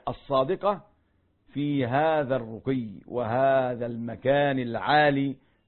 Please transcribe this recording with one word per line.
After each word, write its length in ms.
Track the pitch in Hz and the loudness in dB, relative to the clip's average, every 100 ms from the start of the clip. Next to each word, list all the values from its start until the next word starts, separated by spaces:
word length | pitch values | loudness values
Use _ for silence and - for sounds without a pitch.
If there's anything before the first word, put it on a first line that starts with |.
| - | -6
الصادقة 840 | - - 135 135 190 196 190 - _ _ _ _ _ _ | -8 -2 0 0 0 -2 -4 -6 _ _ _ _ _ _
في 320 | 139 147 139 120 | -6 -2 0 0
هذا 500 | 135 160 156 131 131 | 2 2 2 0 -2
الرقي 520 | 113 110 135 131 113 85 - | -4 -8 -4 -4 -4 -12 -8
وهذا 800 | 120 110 123 135 135 127 120 120 | -4 -2 2 4 4 2 -2 -6
المكان 760 | 117 117 113 127 143 143 131 | -6 -8 -4 2 2 2 0
العالي 760 | 120 113 98 147 147 139 139 131 _ _ | -2 -4 2 4 4 4 0 -4 _ _